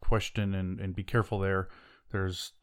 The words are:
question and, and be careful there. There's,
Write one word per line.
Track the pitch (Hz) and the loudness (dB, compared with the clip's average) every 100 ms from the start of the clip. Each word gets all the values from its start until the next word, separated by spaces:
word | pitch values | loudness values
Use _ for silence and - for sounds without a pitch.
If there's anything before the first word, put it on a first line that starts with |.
question | - 110 - - 101 98 | 2 2 2 -2 0 0
and, | 92 95 | -2 -2
and | 98 90 | -4 -6
be | |
careful | 95 117 107 101 | 0 0 2 0
there. | 98 95 92 - - - - | 2 2 0 -8 -20 -20 -6
There's, | 101 95 92 - - | -2 -2 -4 -10 -6